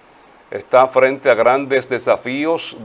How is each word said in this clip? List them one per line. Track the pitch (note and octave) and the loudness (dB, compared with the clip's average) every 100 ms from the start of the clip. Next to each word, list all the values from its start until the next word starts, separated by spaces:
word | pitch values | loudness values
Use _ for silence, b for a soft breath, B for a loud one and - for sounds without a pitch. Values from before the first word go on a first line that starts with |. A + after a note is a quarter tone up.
| _ _ _ _ _ | _ _ _ _ _
está | G#2 - B2+ C3 | -14 0 2 4
frente | C3 C3 C3+ C#3 | 2 2 2 0
a | |
grandes | A2 A#2 C3+ C#3 C3 B2+ | 2 2 0 0 -4 -2
desafíos | A#2+ B2+ G#2 B2+ C3+ D#3 E3 - - | -4 -2 -2 -4 -6 -4 -4 -8 -10